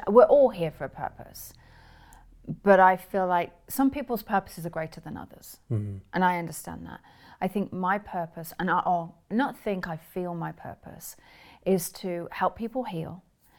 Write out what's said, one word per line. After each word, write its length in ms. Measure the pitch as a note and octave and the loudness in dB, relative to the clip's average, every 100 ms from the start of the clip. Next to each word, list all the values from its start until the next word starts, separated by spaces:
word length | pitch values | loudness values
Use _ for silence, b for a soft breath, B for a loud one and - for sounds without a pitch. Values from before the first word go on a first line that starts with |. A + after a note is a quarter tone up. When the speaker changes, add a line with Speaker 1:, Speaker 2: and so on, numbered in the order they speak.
| - | 4
Speaker 1:
we're 180 | A3 | 8
all 260 | - C#4+ B3+ | 10 8 6
here 200 | G3+ E3 | 4 -4
for 140 | - | -4
a 40 | D3+ | -10
purpose. 640 | - - - - - - - b b b b b b b - - D#3 | -8 -10 -10 -16 -16 -18 -20 b b b b b b b -20 -12 -2
But 180 | G3 F#3 | 6 8
I 160 | F#3 F#3 | 8 6
feel 300 | - G3 F3+ | 0 -2 2
like 260 | F3+ - - - | 0 0 -8 -10
some 220 | - C4+ | 0 2
people's 320 | C#4 B3+ A3+ | 2 -4 -6
purposes 440 | - G3+ G3 - E3+ | -2 -2 -2 -8 -8
are 40 | |
greater 300 | E3 D#3+ - | -6 -8 -10
than 160 | D#3+ - | -12 -12
others. 420 | - - - - _ | -14 -18 -20 -20 _
Speaker 2:
Mm-hmm. 280 | A2 G#2 G2 - | -4 -4 -8 -6
Speaker 1:
And 120 | F3 | 0
I 140 | F#3 F3 | 2 2
understand 480 | E3 D#3 - D#3+ - | -4 -10 -12 -14 -14
that. 140 | - B B B B | -16 B B B B
I 80 | F#3 | -4
think 240 | G#3 G3 | -4 -4
my 260 | F3+ F#3 G#3 | -4 -2 -2
purpose, 540 | G#3 F3+ E3 E3+ E3 - | -4 -8 -8 -10 -14 -6
and 120 | F3+ | 0
I, 100 | F3 | 0
or 340 | - F3 E3 - _ | 2 0 -2 -14 _
not 260 | G#3+ C#4+ - | -2 -2 -4
think, 320 | - F#3+ F3+ | -6 -6 -6
I 80 | D#3+ | -10
feel 380 | - F#3+ F3+ | -10 -8 -6
my 180 | E3+ D#3+ | -6 -8
purpose, 640 | D#3+ - - - - - - B B B B | -10 -16 -16 -18 -18 -18 -18 B B B B
is 260 | - F#3+ - | 0 0 0
to 360 | - F#3+ F3 E3+ | -8 -8 -6 -8
help 240 | - F#3 - | -2 -2 -2
people 280 | A3+ C4 | -6 -6
heal, 380 | B3 F3 D#3+ F3 - _ b | -6 -6 -8 -10 -18 _ b